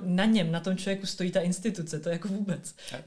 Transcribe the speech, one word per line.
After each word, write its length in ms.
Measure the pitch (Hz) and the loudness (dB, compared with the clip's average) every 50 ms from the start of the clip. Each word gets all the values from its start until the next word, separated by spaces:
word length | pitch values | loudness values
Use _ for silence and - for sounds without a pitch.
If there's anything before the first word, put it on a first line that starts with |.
na 240 | 185 185 175 185 196 | 0 2 2 4 6
něm, 260 | 220 220 214 170 160 | 6 6 6 4 2
na 80 | 165 170 | 0 0
tom 180 | 165 190 190 | 0 0 -2
člověku 280 | 185 - 202 196 196 196 | 0 0 -2 -2 -2 -2
stojí 260 | 185 - - 180 180 | -6 -4 -2 -2 0
ta 80 | 180 190 | 2 2
instituce. 600 | 170 175 180 - - 233 208 - 156 156 156 147 | 2 2 0 0 -2 -2 -2 -2 -6 -6 -6 -4
To 100 | - 170 | -2 -2
jako 180 | 170 170 - | -4 -2 -2
vůbec. 480 | 202 190 214 208 196 170 - - - - - - - - - - | -4 -2 -2 -2 -2 -4 -4 -6 -12 -16 -14 -12 -12 -10 -12 -12